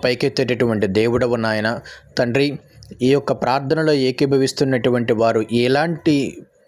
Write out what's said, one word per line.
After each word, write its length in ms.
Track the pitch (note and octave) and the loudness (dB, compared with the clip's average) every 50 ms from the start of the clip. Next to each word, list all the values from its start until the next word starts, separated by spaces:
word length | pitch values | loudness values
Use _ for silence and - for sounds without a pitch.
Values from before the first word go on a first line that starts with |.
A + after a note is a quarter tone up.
| - | -2
పైకెత్తేటటువంటి 840 | B2+ B2 - - C#3 - - C3 A#2+ B2 A2 B2+ A#2 A2+ G#2+ G#2 G2+ | -2 -2 -2 -2 -2 -2 -2 -2 -2 0 0 0 0 0 0 -2 0
దేవుడవు 480 | F#2+ A2 A2+ A#2 A#2 B2 C3 B2 A#2+ | 0 0 2 2 2 0 0 0 -2
నాయన. 440 | A#2 A2+ A2 A2 G#2+ G#2 A2 A#2 G#2 - - - - - - - - | -2 -2 -2 -2 -2 -2 -2 -4 -4 -8 -14 -20 -20 -20 -8 -4 -2
తండ్రి, 300 | B2+ A#2+ A#2 C3+ C#3+ C#3+ C#3 - - _ - - - - - - | -2 0 0 0 0 0 -2 -6 -12 _ -20 -20 -20 -20 -6 0
ఈ 100 | B2 B2+ | 2 2
యొక్క 200 | C#3 C#3+ C3+ - | 2 2 2 0
ప్రార్థనలో 600 | C#3 - - A#2+ B2+ C#3 C#3 C3+ D#3 D#3 D#3+ D#3 D3+ | -2 -2 0 0 0 0 0 -2 -2 0 2 2 2
ఏకీభవిస్తున్నటువంటి 1200 | C#3 C3 B2+ C3 - D3 C3+ C#3 C3+ C3+ C3 - - D3 C3+ C3 B2 A2 C3+ A#2+ B2 A#2+ A2+ A#2+ | 2 2 0 0 0 0 2 2 2 2 0 0 0 0 0 0 0 0 0 0 0 0 0 0
వారు 300 | G#2+ A2+ A2+ A2+ A2+ A2 - A2+ | 2 2 2 2 0 0 0 0
ఎలాంటి 600 | A#2+ A#2+ B2 C3 C#3+ D#3 E3+ E3+ D3 - E3+ D3+ C#3+ C3 F2+ - - - - _ _ _ | 0 2 2 2 0 0 -2 -4 -4 -2 0 0 0 0 -4 -6 -12 -18 -20 _ _ _